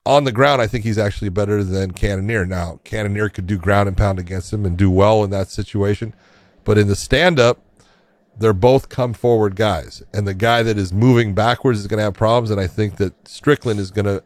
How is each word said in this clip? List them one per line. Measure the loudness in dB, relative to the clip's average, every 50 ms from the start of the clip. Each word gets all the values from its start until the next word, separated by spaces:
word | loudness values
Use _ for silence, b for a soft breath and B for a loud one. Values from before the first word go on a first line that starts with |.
| _
On | 2 2 2 2
the | 2
ground, | 2 2 4 4 4 2
I | 0
think | -2 -2 -4 -4
he's | -2 -2 0
actually | 0 -2 -2 -4 -6 -4
better | -2 -2 -2 0 0 -2
than | -2 -2 -2 -4 -4 -6
Cannonier. | -4 -4 -2 -2 -2 -2 -4 -2 -2 -2 -2
Now, | -2 -4 -4 -6 -6 -10 -14 _
Cannonier | -8 -6 -6 -4 -4 -2 -2 -2 -4
could | -4 -6 -4
do | -4 -4
ground | -2 0 2 2 2 2 2
and | 0
pound | 0 0 0 0 -4
against | -6 -8 -8 -10 -8 -6
him | -6 -4 -2
and | -2 0
do | 2 2 4
well | 4 4 4 4 4 2
in | 2 0
that | -2 -4 -6 -6
situation. | -8 -10 -10 -6 -4 -2 0 0 -2 -4 -6 -12 -12 b b b b b b b b b _
But | 2 2 4
in | 4
the | 2 0
stand-up, | -2 -2 0 0 2 4 4 4 4 4 2 2 0 _ _ _ b b b b b b b b b b _ _ 0
they're | 0 0
both | 2 4 4 4 4 4 0 -2
come-forward | -4 -4 -4 -4 -4 -2 0 2 2 2 2 0 0
guys. | 0 -2 0 -2 -4 -6 -12 -18 -20 -18 -8 -6
And | -4 -4 -4
the | -2
guy | 0 0 2 2 2
that | 2 0 0 -2
is | -2 -2
moving | 0 4 4 6 6 4 2 0 0
backwards | 0 0 0 -2 0 0 -2 -2 -2
is | -4 -4
gonna | -2 -2
have | -2 -2 -2
problems. | 0 0 2 2 2 0 0
And | -2 -2
I | -2 -4
think | -4 -4 -4 -4 -2 -4
that | -6 -6 -6 _ _
Strickland | -20 -20 -4 0 0 0 0 0 -4 -4 -4
is | -6 -6
gonna | -4 -4 -2 -2 -4 -6 -8